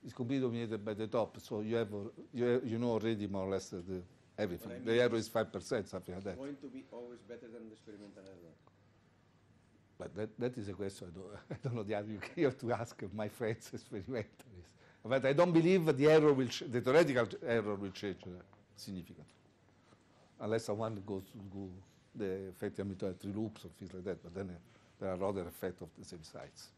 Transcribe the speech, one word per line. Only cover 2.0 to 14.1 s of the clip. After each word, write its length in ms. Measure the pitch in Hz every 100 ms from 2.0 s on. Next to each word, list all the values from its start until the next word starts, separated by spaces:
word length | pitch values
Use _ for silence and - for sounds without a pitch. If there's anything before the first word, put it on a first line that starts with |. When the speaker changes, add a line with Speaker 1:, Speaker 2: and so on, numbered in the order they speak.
| 101 - -
Speaker 1:
you 100 | 127
have, 220 | 123 123 123
you 120 | 113
know 120 | 120
already 360 | 110 110 113 101
more 160 | 98
or 60 | 95
less 200 | 95 -
the, 320 | 98 87 92 90 - _ -
everything. 340 | 107 87 -
Speaker 2:
What 60 | -
I 20 |
Speaker 1:
The 60 | 110
Speaker 2:
mean 100 | 117
Speaker 1:
error 140 | 123
Speaker 2:
is 80 | 113
Speaker 1:
is 60 | 104
five 240 | 113 110
percent, 360 | 98 - 123 92
something 260 | 95 -
like 100 | 90
that. 60 | 98
Speaker 2:
it's 100 | 120
going 160 | 139 143
to 100 | 139
be 180 | 127 -
always 280 | 113 123 120
better 260 | 101 117 120
than 220 | 117 110
the 40 |
experimental 500 | 110 110 104 101 101
error. 300 | 95 92 85 76 - _ _ _ _ _ _ _ _ - _ _ _ _
Speaker 1:
But 160 | - 95
that, 220 | 107 -
that 200 | 120 123
is 100 | 104
a 40 |
question 340 | 90 98 - 90
I 80 | 85
don't, 120 | 95 104
<laughs> 100 | -
I 40 | 160
don't 120 | 135 117
know 60 |
the 100 | 101
answer. 240 | 104 104 107 -
You 100 | - 147
have 120 | -
to 140 | 113
ask 300 | 120 113 - 101
my 140 | 104 107
friends 420 | - 113 113 -
<laughs> 20 |
experimentalists. 1000 | 113 - 107 95